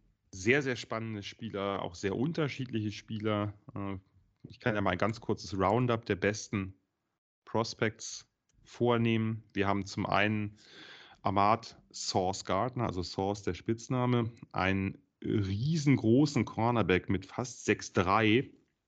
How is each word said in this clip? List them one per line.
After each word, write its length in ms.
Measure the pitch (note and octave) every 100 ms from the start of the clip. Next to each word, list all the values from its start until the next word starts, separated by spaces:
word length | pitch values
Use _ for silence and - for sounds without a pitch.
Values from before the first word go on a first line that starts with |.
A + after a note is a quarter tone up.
| _ _ _
sehr, 320 | F#2+ G2+ C#3+
sehr 140 | C3 A#2
spannende 480 | - A2+ A2+ G#2
Spieler, 580 | G2 - A2 G2+ G2 G2
auch 140 | - F2
sehr 200 | G2 G2
unterschiedliche 760 | D3 E3 C#3+ - B2+ A2+ G#2+
Spieler. 640 | G2+ - A2 A2 G#2 G#2 - -
Äh, 240 | G2+ G2 F#2+ - _ _ _ -
ich 120 | -
kann 160 | B2 G#2+
ja 60 |
mal 100 | G2
ein 80 | F2+
ganz 200 | G2+ A2+
kurzes 380 | - G2+ F#2+ F#2+
Roundup 480 | F#2+ A#2 B2 A2+ -
der 120 | F#2
besten 580 | G2 G#2+ - G2+ F#2+ - _ _ _ _ _ _ -
Prospects 840 | A2 A#2+ - A2 - - - - _ _ _
vornehmen. 800 | - - A#2+ A#2 A#2 A2+ A2 A2 -
Wir 140 | G2 G2
haben 200 | G2+ G2
zum 180 | - F#2+
einen 540 | F#2+ G#2+ G#2+ G#2 - - - - - - -
Ahmad 580 | G2+ G2 G2+ A2+ - - -
Sauce 560 | - - G#2 F#2 G#2 -
Gardner, 400 | F#2+ B2 B2 G2+
also 160 | F2
Sauce 400 | E2+ - F#2+ G#2
der 140 | G2+ F2
Spitzname, 760 | - A#2 - B2+ B2 A#2+ A2+ - -
einen 480 | G2+ F#2 F#2+ F#2+ - _ -
riesengroßen 1200 | - A2 F#2+ G2 C#3 E3 C#3+ B2+ A2 B2 D3 C3 -
Cornerback 640 | - A#2 A#2+ F#2 F#2 -
mit 160 | F#2 -
fast 400 | - B2 - -
sechs 280 | G2+ -
drei 580 | A2 F2+ G#2 A2 A#2 - - _ _